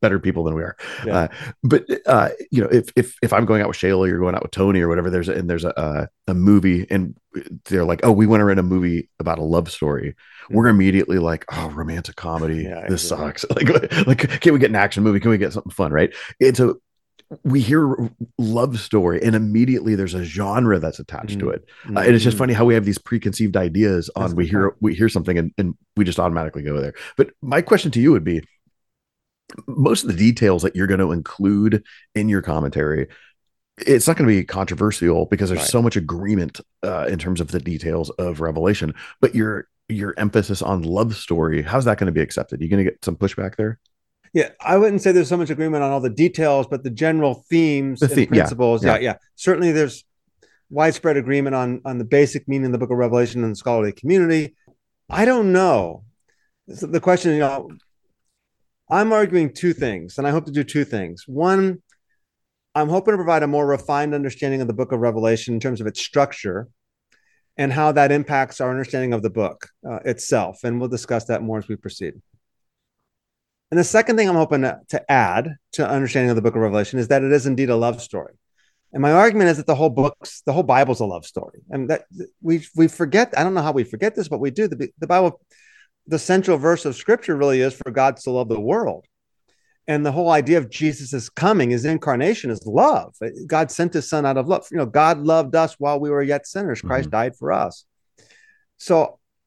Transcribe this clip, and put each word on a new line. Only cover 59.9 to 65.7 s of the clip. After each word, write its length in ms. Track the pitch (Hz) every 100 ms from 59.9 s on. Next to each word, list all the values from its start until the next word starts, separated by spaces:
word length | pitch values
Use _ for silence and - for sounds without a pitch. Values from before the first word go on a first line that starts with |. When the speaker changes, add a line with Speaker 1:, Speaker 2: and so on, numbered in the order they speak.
| 98 82 -
Speaker 2:
and 80 | 143
I 20 |
hope 160 | 151 151
to 60 |
do 120 | 143
two 200 | 143 147 147
things. 380 | 110 90 87 -
One, 540 | 131 175 190 190 180 _ _ _ _ _ _ _ _ _ 147
I'm 140 | 151
hoping 240 | 180 196
to 40 | 208
provide 240 | 170 160
a 60 | 151
more 180 | 143 143
refined 480 | 139 - 143 147
understanding 480 | 147 139 - 143 135
of 60 | 123
the 60 | 110
book 160 | 127
of 80 | 123
Revelation 560 | 120 110 113 113 - 113
in 40 |
terms 220 | 135